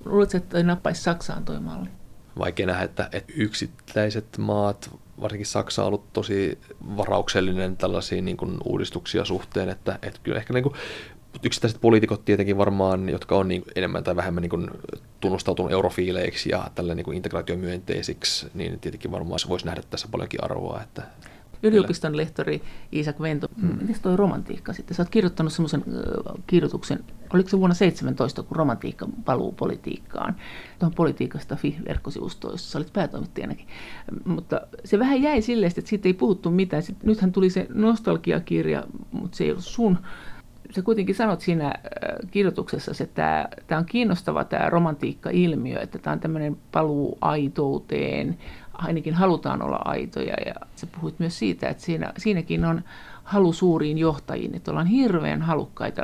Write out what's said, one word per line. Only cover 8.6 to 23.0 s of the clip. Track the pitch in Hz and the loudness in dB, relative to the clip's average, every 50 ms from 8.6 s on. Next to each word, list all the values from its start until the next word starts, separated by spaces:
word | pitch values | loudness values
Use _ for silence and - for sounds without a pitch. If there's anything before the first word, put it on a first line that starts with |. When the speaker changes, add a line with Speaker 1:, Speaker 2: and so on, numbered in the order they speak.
| - | -4
Speaker 2:
uudistuksia | - - 95 92 - - 90 - - - 92 87 | -2 -2 -2 -2 -4 -6 -8 -8 -2 -2 -2 0
suhteen, | - 92 95 - - - 98 92 95 | 0 -2 -4 -4 -4 -2 -2 -2 -2
että, | 95 - - 101 95 95 | -4 -4 -4 -4 -4 -4
että | - 90 - - - | -8 -10 -10 -8 -6
kyllä | 104 - | -4 -4
ehkä | 110 107 - 123 | -4 -2 0 0
niin | 127 127 | 2 2
kuin | 139 - - - - - - - - - - - - - - - | 0 -2 -2 -12 -12 -12 -12 -14 -16 -18 -20 -20 -18 -12 -4 -2
yksittäiset | - - - - 113 113 - | -2 0 2 0 0 0 6
poliitikot | - 113 113 107 110 - 107 - - | 8 8 8 8 6 4 0 -2 2
tietenkin | - 104 95 98 101 98 | 2 4 4 4 2 4
varmaan, | 98 101 101 101 98 95 95 92 92 95 92 | 4 4 4 4 2 2 2 2 2 0 -2
jotka | 69 87 - - 92 | -2 -4 0 2 2
on | 98 95 | 4 4
niin | 92 90 92 - - - | 4 0 -2 -4 -4 -4
enemmän | 92 92 90 92 90 - | -2 -2 0 -2 -2 -2
tai | 92 87 | 0 0
vähemmän | 87 90 95 87 87 | 0 0 0 0 -2
niin | 85 85 | -2 -2
kuin | 90 87 87 - - - - - - - - - - - | -2 -2 -4 -4 -8 -12 -12 -12 -14 -14 -14 -20 -10 -2
tunnustautunut | - 95 95 92 - 98 90 90 92 - | 0 0 0 0 0 0 0 0 0 2
eurofiileiksi | 95 95 - 92 - - 90 92 90 90 90 87 - - - - | 2 4 4 2 2 2 0 0 0 0 0 -2 -2 -2 -2 -2
ja | 87 92 - - - | -2 -2 -2 -6 -6
tälle | - 90 85 82 | -4 -2 -2 -2
niin | 85 90 | -4 -4
kuin | - 73 | -4 -6
integraatiomyönteisiksi, | 90 - 85 95 90 85 - 90 90 92 87 90 90 92 - 87 90 - - 87 - - - - - - - - | -4 -6 -4 -4 -4 -4 -2 -4 -4 -4 -4 -6 -6 -4 -4 -4 -4 -2 -6 -6 -4 -4 -4 -4 -4 -6 -8 -8
niin | - 87 85 85 82 | -6 -6 -6 -6 -6
tietenkin | - 82 - - - 85 | -8 -8 -8 -6 -8 -6
varmaan | 87 95 82 85 85 82 | -6 -4 -4 -4 -4 -4
se | - - | -2 -2
voisi | 87 90 - | -2 -2 -2
nähdä | 80 87 92 - - | -4 -6 -6 -8 -8
tässä | - - - - | -8 -8 -8 -6
paljonkin | - 87 87 - - - - | -6 -6 -6 -4 -6 -6 -4
arvoa, | - - 87 90 85 82 - 110 | -4 -4 -4 -4 -6 -6 -8 -10
että | - - - - - - - - - - - - - - - - | -12 -12 -14 -14 -14 -16 -20 -20 -20 -20 -20 -20 -18 -8 2 2
Speaker 1:
Yliopiston | 214 220 202 185 - 175 - - 156 151 | 6 6 6 6 4 0 -2 0 -2 0
lehtori | 151 160 160 - - 143 151 151 180 - - - - - - - | 0 -2 -2 -2 -4 -2 -2 -2 -2 -4 -8 -10 -10 -10 -4 -2
Iisak | 156 | -2